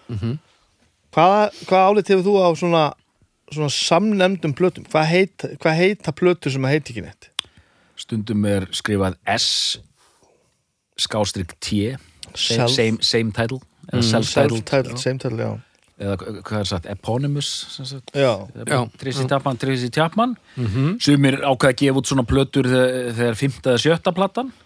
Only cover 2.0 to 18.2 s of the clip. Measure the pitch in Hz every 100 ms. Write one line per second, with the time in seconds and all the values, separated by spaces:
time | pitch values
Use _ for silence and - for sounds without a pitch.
2 | 190 190 185 202 180 160 175 170 147 -
3 | _ _ _ _ - 147 147 - - 170
4 | 214 202 185 190 160 139 175 - - 156
5 | 156 180 196 - 135 151 165 160 185 208
6 | - - 180 175 143 135 131 151 - 113
7 | 82 - - - - _ _ _ _ -
8 | - 113 104 107 104 101 92 - - 101
9 | 95 90 - 104 - - - - - _
10 | _ _ _ _ _ _ _ _ _ -
11 | - 110 101 101 87 - - 104 107 135
12 | - _ - - - 117 120 127 113 110
13 | - 117 113 104 117 127 - _ - 123
14 | 117 117 - 151 113 113 104 139 123 120
15 | 131 131 131 117 113 107 - _ _ -
16 | 98 95 95 104 - 107 95 95 - 101
17 | - 123 143 143 139 - - - 131 135
18 | - 143